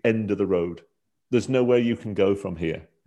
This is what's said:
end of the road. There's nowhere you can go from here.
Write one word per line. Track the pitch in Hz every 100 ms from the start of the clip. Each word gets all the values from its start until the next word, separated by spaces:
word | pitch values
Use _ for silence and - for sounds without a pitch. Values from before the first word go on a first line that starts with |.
| 120
end | 113 104
of | 98
the | 98
road. | 92 87 82 - _ _ _ -
There's | 123 107
nowhere | 131 127 123
you | 120 113
can | 110
go | 98 98 98
from | 95 82
here. | 82 - - _